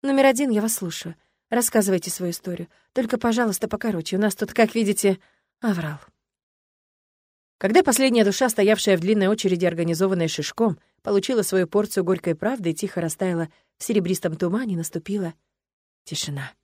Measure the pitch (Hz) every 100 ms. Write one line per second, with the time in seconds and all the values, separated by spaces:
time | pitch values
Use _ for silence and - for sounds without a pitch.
0 | 277 269 269 247 277 214 220 - 180 -
1 | 170 165 _ _ _ 240 233 226 202 185
2 | 175 - 180 170 190 175 170 _ _ -
3 | 233 240 240 226 233 185 220 - 233 185
4 | 160 185 208 - 208 - 220 226 208 196
5 | 202 190 _ _ _ _ 233 180 156 147
6 | - _ _ _ _ _ _ _ _ _
7 | _ _ _ _ _ _ 190 247 370 240
8 | 269 240 202 190 254 226 202 214 - 185
9 | 175 208 190 214 190 180 175 170 170 165
10 | 190 190 165 - 147 - 226 - _ _
11 | - 202 196 247 202 190 175 202 208 -
12 | 180 185 - 160 202 262 170 160 196 -
13 | 165 - 185 170 160 _ _ _ - 208
14 | 175 185 175 156 180 202 254 175 165 170
15 | 160 202 175 - _ _ _ _ _ _
16 | - 147 - 143 135 _